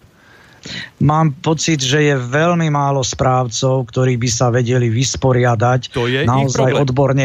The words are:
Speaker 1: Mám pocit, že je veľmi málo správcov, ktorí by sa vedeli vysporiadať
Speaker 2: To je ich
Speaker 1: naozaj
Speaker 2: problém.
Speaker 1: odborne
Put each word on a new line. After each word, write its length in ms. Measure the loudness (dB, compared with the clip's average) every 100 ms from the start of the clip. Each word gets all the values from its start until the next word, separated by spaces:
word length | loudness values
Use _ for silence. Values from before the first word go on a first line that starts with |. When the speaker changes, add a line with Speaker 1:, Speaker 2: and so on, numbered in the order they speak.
| -18 _ -20 -20 -20 -20 -16 -14 -12 -2
Speaker 1:
Mám 400 | 0 2 0 0
pocit, 400 | -2 -2 -2 -2
že 240 | 0 0
je 160 | 2 0
veľmi 480 | -2 0 0 0 0
málo 320 | 0 0 -2
správcov, 960 | -4 -2 0 0 0 -2 0 0 -2
ktorí 240 | -2 0 0
by 80 | -2
sa 240 | 0 0
vedeli 400 | 0 0 0 0
vysporiadať 1040 | 0 -2 0 0 2 2 2 2 0 -2
Speaker 2:
To 160 | -4 -2
je 160 | 0 0
ich 20 |
Speaker 1:
naozaj 460 | 0 0 0 0
Speaker 2:
problém. 80 | 2
Speaker 1:
odborne 420 | 0 2 2 2